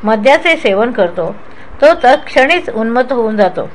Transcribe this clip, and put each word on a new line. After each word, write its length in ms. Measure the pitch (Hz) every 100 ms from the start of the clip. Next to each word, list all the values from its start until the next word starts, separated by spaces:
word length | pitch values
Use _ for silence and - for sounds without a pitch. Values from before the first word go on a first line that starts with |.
मद्याचे 540 | 214 220 233 302 339 320
सेवन 340 | 233 196 233
करतो 460 | 220 175 175 170 208 - - - -
तो 140 | 285
तत्क्षणीच 760 | 349 247 277 - 294 262 349 -
उन्मत्त 420 | 220 226 233 247
होऊन 240 | 262 220 214
जातो 340 | 196 - 98